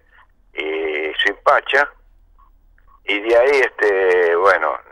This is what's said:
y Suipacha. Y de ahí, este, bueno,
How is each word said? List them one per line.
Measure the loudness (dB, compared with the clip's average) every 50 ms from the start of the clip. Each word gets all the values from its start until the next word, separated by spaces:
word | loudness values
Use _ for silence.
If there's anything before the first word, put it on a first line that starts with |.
| _ _ _ _ _ _ _ _ _ _ -14
y | -10 -8 -6 -6 -6 -6 -6 -6 -6 -8 -8 -6
Suipacha. | -4 -4 -4 -4 -4 0 0 0 0 0 -2 -2 -2 -2 -2 -6 _ _ _ _ _ _ _ _ _ _ _ _ _ _ _ _ _ _ _ -20 _ -8
Y | -6 -6 -4
de | -2 2 2
ahí, | 2 4 4 2 2 0
este, | 0 -2 -2 0 0 2 2 2 2 2 2 2 2 2
bueno, | 2 2 2 2 2 0 -4 -6 -6 -10 -14